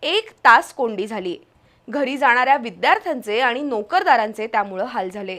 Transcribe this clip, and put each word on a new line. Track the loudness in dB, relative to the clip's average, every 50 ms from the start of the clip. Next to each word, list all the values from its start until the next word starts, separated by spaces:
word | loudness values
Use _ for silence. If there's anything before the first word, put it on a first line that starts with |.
एक | -6 -2 -2 -2 -2 -4
तास | _ _ 6 8 8 8 4 0
कोंडी | -6 -4 -4 -4 -2 -6 -6
झाली. | -6 -6 -8 -6 -6 -8 -10 _ _ _ _ _ _ _ _ _ -8
घरी | -4 -2 -2 -2 -2
जाणाऱ्या | 0 2 2 4 4 4 2 2
विद्यार्थ्यांचे | 0 0 -8 -8 -2 2 2 2 2 0 -6 -6 -6 -4 -4 -2 0
आणि | 0 0 -2 -2
नोकरदारांचे | -4 -4 -4 -4 -4 -2 -2 0 4 4 4 4 2 -2 -4 -8 -8
त्यामुळं | -2 -2 -2 -2 -2 -6 -6 -6
हाल | -6 -6 -6 -6 -6
झाले. | -8 -10 -10 -10 -10